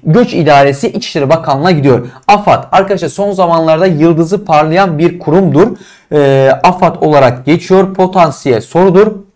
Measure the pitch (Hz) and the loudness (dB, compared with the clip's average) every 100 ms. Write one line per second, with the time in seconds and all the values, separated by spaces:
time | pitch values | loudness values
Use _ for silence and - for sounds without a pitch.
0 | 151 175 247 - 151 143 139 139 226 202 | 0 0 0 0 2 4 4 0 -4 -6
1 | - 165 135 160 - 135 165 165 139 120 | -8 -6 -2 -2 -2 -2 0 0 0 0
2 | 127 - - 202 202 135 131 180 196 190 | -2 -12 0 0 2 -2 0 -2 0 -4
3 | 165 - 202 190 175 165 160 156 190 156 | -4 -4 -6 -2 0 0 0 0 0 2
4 | 165 160 165 196 208 156 156 170 196 151 | 0 2 -2 -4 0 0 2 0 0 0
5 | 170 170 - 165 190 135 214 - - - | -2 -2 -2 0 2 2 0 -2 -18 -20
6 | _ 151 139 135 135 131 180 180 170 165 | _ 0 2 2 2 2 0 0 -2 0
7 | 156 147 131 127 - 165 - 190 190 190 | 0 2 2 0 -2 -2 0 0 0 -2
8 | 185 185 165 139 - 113 - 160 190 180 | -2 2 0 -2 -2 -2 -2 0 2 2
9 | 214 208 - | 2 -2 -18